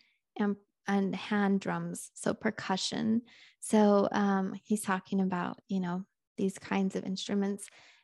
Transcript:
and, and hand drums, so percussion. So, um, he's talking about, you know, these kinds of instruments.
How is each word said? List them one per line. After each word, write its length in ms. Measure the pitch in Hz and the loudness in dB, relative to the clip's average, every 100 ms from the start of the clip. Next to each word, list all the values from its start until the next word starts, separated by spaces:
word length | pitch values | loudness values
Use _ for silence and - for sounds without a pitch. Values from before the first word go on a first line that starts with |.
| _ _ _ - | _ _ _ -4
and, 200 | 208 202 _ _ - | -2 -2 _ _ -2
and 260 | 202 196 185 | 0 0 -2
hand 440 | - 208 196 196 | -2 2 4 2
drums, 500 | 180 170 170 180 - | 0 -4 -6 -8 -12
so 200 | - - | -4 -2
percussion. 880 | - 220 - - 190 - - 220 226 - - - _ | 0 -2 -4 -2 -2 -2 -2 0 0 -2 -16 -20 _
So, 480 | - 214 208 202 202 | 2 6 6 6 4
um, 460 | 208 202 196 190 202 | 2 2 2 0 -6
he's 180 | - 214 | -2 -2
talking 380 | - 190 - 196 | 0 -4 0 0
about, 400 | 185 180 180 - - | 0 0 -4 -6 -6
you 100 | 190 | -4
know, 240 | 180 185 196 _ _ - | -2 -6 -8 _ _ -4
these 220 | 196 - | -4 -4
kinds 380 | - 196 190 185 | -4 0 0 -2
of 80 | |
instruments. 640 | - 190 - 202 196 202 - - - - | -6 -6 -2 -2 -2 -4 -10 -20 -20 -20